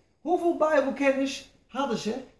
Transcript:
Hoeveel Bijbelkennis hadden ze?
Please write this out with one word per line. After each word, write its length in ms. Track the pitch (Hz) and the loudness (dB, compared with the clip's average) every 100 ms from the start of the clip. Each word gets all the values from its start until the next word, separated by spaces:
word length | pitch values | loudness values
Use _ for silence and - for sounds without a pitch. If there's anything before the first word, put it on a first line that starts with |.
| _ _ | _ _
Hoeveel 360 | 294 339 339 277 | -2 0 2 2
Bijbelkennis 960 | 311 302 262 - 277 262 269 - - _ _ | 2 2 2 2 2 2 -2 -4 -14 _ _
hadden 320 | 247 277 214 | -6 -4 -2
ze? 160 | 208 247 - _ | -4 -8 -10 _